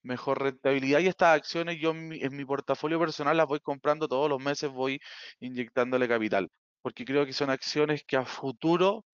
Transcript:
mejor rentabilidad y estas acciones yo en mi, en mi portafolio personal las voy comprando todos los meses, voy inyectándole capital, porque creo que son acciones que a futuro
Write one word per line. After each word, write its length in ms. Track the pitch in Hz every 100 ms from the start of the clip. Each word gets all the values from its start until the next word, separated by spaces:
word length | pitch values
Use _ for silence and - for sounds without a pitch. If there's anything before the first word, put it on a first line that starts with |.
mejor 400 | 127 123 - 135
rentabilidad 600 | 135 135 135 135 135 147
y 60 | 185
estas 280 | - 175 156
acciones 420 | - 170 170 165
yo 100 | 160
en 160 | 160 160
mi, 140 | 160
en 160 | 131 143
mi 80 | 131
portafolio 520 | 139 - 135 151 165
personal 380 | 165 151 143 160
las 120 | 151
voy 120 | 147
comprando 480 | - 143 147 151 151
todos 220 | 131 151
los 120 | 135
meses, 300 | 139 143 151
voy 260 | 131 131 135 - - - -
inyectándole 680 | 123 123 117 127 123 127 123
capital, 420 | 117 110 98 92 _ _ _
porque 220 | 127 -
creo 220 | 123 139 139
que 80 |
son 160 | 131 139
acciones 560 | 135 - 151 151 147 -
que 80 | 135
a 80 |
futuro 800 | 123 - 135 120 160 170 185 220 _